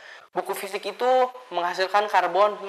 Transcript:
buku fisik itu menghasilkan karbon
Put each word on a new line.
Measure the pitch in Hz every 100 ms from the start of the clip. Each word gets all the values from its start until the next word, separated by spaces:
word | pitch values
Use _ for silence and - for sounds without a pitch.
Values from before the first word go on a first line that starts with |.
| - - -
buku | 180 180
fisik | 190 196 196 196
itu | 196 247 254 254 - -
menghasilkan | 175 170 180 185 208 208
karbon | 202 175 175 208 196